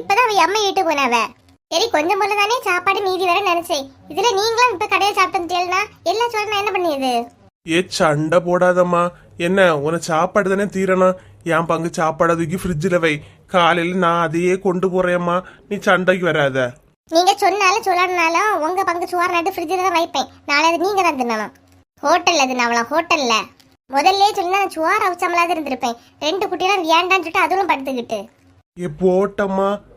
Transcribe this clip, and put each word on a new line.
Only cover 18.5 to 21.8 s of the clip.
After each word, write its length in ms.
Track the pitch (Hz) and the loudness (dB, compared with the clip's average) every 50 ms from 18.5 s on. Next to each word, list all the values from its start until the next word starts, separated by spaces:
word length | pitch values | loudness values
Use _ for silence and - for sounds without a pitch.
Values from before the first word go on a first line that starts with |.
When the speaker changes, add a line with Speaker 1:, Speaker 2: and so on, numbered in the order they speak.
| 403 330 302 | 0 0 -2
Speaker 1:
உங்க 140 | 320 370 381 381 | -2 -2 -2 -2
பங்கு 200 | 370 339 349 370 - 359 | -2 -2 -4 -4 -4 -2
சோறு 200 | 349 349 370 359 | -2 0 0 0
நட்டு 200 | 339 330 381 381 | -2 -2 -2 -4
ஃப்ரிட்ஜில் 300 | 359 339 302 381 370 370 | -4 -4 -4 -2 0 0
தான் 120 | 381 349 330 | 0 0 0
வைப்பேன். 320 | 339 339 - 277 226 - - - _ - | -2 0 -2 -6 -6 -6 -10 -18 _ -2
நாளை 160 | 285 294 311 330 | 0 2 2 2
அது 100 | 339 294 339 | 2 2 0
நீங்க 180 | 392 415 381 359 330 | 0 0 2 0 0
தான் 120 | 294 262 | 0 -2
தின்னணும். 320 | 247 240 226 214 208 - - _ _ _ _ _ | -2 -2 -2 -4 -4 -8 -10 _ _ _ _ _